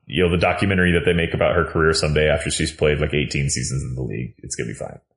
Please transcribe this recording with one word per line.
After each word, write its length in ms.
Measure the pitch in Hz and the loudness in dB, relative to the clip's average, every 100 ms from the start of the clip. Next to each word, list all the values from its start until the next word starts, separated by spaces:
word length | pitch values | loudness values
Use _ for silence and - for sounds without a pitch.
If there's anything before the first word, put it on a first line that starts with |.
| - | -6
you 180 | 76 | 0
know, 60 | 90 | 2
the 60 | 87 | 2
documentary 540 | 90 90 98 92 90 | 2 2 0 2 4
that 120 | 85 90 | 4 2
they 80 | |
make 200 | 85 85 | 2 0
about 220 | 82 85 87 | 0 2 2
her 80 | 80 | 0
career 280 | 87 78 | 2 2
someday 340 | 78 78 76 76 | 2 2 2 2
after 200 | 73 78 | 2 -2
she's 200 | - 78 | -2 -4
played, 260 | - 78 73 | 0 0 2
like, 140 | 76 | 0
eighteen 360 | 76 71 73 71 | -2 -2 -2 -2
seasons 340 | 60 64 67 | -2 -4 -6
in 120 | - 64 | -6 -6
the 60 | |
league. 320 | 62 53 62 - | -6 -8 -10 -12
It's 160 | - - | -12 -10
gonna 120 | 57 | -8
be 40 | |
fine. 260 | - - - _ | -10 -12 -14 _